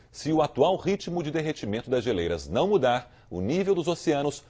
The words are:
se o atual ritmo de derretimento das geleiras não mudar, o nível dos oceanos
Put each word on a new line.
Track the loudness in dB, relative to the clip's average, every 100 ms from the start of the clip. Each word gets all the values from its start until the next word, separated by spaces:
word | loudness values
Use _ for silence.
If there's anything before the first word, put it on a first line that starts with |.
| -20
se | -10 -2
o | 2
atual | 2 4 4 4
ritmo | 0 -2 -2 -6
de | -4
derretimento | -2 -4 -4 -4 -4 0
das | 0
geleiras | 2 0 0 -2 -2
não | 0 2
mudar, | 4 4 0 -4 -20 -12
o | -6
nível | -2 0 0 0
dos | 0
oceanos | -2 0 0 0 -4